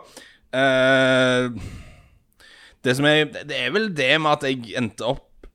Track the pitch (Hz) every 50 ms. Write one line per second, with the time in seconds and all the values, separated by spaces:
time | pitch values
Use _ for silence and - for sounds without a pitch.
0 | - - - - - - - _ _ _ - 131 135 135 131 131 131 131 135 131
1 | 131 131 131 127 131 127 127 127 127 123 117 113 - - - - - - - -
2 | - _ _ _ _ _ _ _ - - - - - - _ _ - 127 127 135
3 | 143 147 151 151 151 147 - 90 - 147 139 131 123 123 160 208 220 214 175 147
4 | 131 131 147 156 156 151 147 139 147 135 135 127 117 107 85 - 120 104 - -
5 | 110 117 139 - - _ _ - - - -